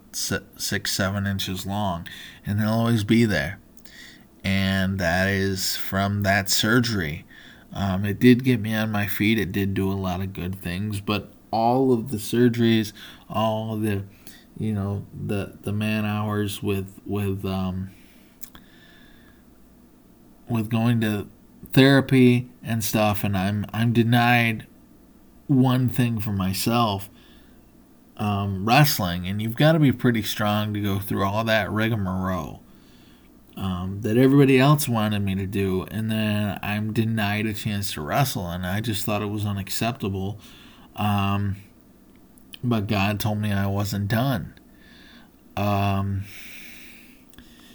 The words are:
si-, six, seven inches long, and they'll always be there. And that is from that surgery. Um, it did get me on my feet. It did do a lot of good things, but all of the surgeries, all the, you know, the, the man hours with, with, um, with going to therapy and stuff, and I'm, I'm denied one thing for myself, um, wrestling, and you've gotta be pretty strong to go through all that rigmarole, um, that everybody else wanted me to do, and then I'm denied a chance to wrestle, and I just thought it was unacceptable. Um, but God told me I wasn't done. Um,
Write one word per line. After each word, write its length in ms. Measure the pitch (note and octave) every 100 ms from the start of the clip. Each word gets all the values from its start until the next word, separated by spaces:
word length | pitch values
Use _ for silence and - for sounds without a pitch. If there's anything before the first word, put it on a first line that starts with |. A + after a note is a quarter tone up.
| -
si-, 240 | - - G2+ - -
six, 360 | - G2+ -
seven 360 | - F#2+ G2+ G2+
inches 380 | G2 - F#2 F#2+
long, 420 | G2+ G2+ E2+ - - - - -
and 140 | G#2
they'll 100 | G#2+
always 340 | A2+ A#2 A2+
be 220 | G#2 A2 A#2
there. 340 | E2+ C#2+ - - - - - - - - -
And 540 | F#2+ F#2+ F#2+ F#2+ F#2+ F#2+
that 300 | E2+ F2+ F#2+
is 480 | G2 F#2+ F#2+ - -
from 480 | - G2 G2+ G2+
that 260 | G2 G2+ F#2+
surgery. 760 | - A2 B2 A#2 G#2 D#2 D#2 - - - - -
Um, 320 | - G2 F#2 G2+
it 140 | G2+
did 240 | B2 B2
get 160 | C3 A#2+
me 140 | G#2+
on 180 | A2 A2
my 160 | G#2 G2+
feet. 300 | - G#2 A2
It 140 | F2
did 220 | G2 F#2+
do 180 | G2 F#2+
a 20 |
lot 280 | G2 F#2+ F2+
of 120 | F#2+
good 220 | F#2+ F2+ F#2
things, 460 | F2+ F2 G#2+ G2+
but 300 | G2+ G#2 - - -
all 400 | A2 A#2 B2+ C3+
of 180 | A#2 A#2
the 80 | A2
surgeries, 760 | - A#2 B2 A#2 A#2 A2+ G#2 - - - -
all 480 | A2 A2 A2 A2 G#2+
the, 260 | G#2+ G2+ G2+ - - - - -
you 160 | A2
know, 320 | G#2 G2 G2+ -
the, 440 | G2 G#2 G2+ F2+ -
the 100 | -
man 340 | G#2 G#2+ G#2+ G#2+
hours 560 | G#2 G#2+ G#2 G#2 -
with, 380 | G#2 G2 F#2+ - -
with, 400 | G2+ G2 G2 G2
um, 440 | F#2+ F#2 F#2 F#2+ - - - - - - - - - - - - - - - - - - - - - - - - - -
with 220 | A#2 G#2+
going 320 | A#2 A#2 A#2
to 260 | A2 G#2 F2 - - - -
therapy 760 | - C3+ C#3 C3+ C3 B2 B2 B2 -
and 200 | - A2+
stuff, 400 | - A2+ G#2+ G#2
and 140 | G#2 G2
I'm, 280 | F#2+ G#2 G2
I'm 220 | G#2+ A#2+
denied 760 | A#2 A2+ A#2+ A#2+ A#2+ A2+ A2 - - - - - - - - -
one 420 | C3+ B2+ B2+ B2+
thing 300 | - A#2+ A2+
for 120 | G#2
myself, 800 | G2 F#2 F#2 - A#2 A2+ F#2+ - - - - - - - - - - _ -
um, 480 | G#2+ G2+ G2+ F#2+ G#2
wrestling, 580 | C3 D3 - F#2 F2 F2+
and 160 | G2+
you've 140 | A2 A2+
gotta 240 | D3+ E3
be 120 | C#3+
pretty 300 | - B2+ A2+
strong 520 | G#2 - G#2 G#2 G#2+
to 80 | G#2
go 180 | G#2 G2
through 240 | G2 G#2
all 200 | G2 G#2 A2+
that 260 | A2 F2+
rigmarole, 920 | G#2 A2 A2+ F#2 F#2 F#2 F#2 C2+ G#1 - - - - - - _ - - -
um, 460 | F#2+ F2+ F#2 G2+
that 160 | G#2+ A#2
everybody 420 | C3+ C#3 C3+ C3
else 280 | C#3 D3 C3+
wanted 340 | A2+ G#2+ G#2
me 120 | G2 F#2+
to 120 | F#2+
do, 380 | G2+ G2 F#2 E2+
and 220 | G#2+ A2
then 480 | A2 G#2+ G#2 G#2 -
I'm 320 | G2 G#2 G#2+
denied 520 | G#2+ A2+ A2+ G2+ G#2 G#2+
a 80 |
chance 400 | G#2 A2 G2+ G2
to 80 | -
wrestle, 460 | D2+ G#2+ C#3 A#2 F2
and 180 | F2+ F2+
I 140 | G2+
just 240 | A2+ G#2 -
thought 160 | G#2
it 80 | G#2
was 160 | G#2+ G#2
unacceptable. 920 | G2 F#2+ - A2+ A#2+ G#2 G2 F#2+ G2+ - - - - - -
Um, 600 | G#2 G2+ G2 G2+ G2+ G2 - - - - - - - - - -
but 240 | B2 A2+ G#2
God 320 | G#2 G2 G#2
told 200 | G#2+ G#2+
me 120 | G#2+
I 160 | G2 G2
wasn't 400 | G2 G2+ G2+ G2
done. 460 | A2 C3+ A2+ - - - - - - - - - _ - -
Um, 680 | G2+ G2+ G2 G2 G2 G2 G2 - - - - - - - - - - - - - -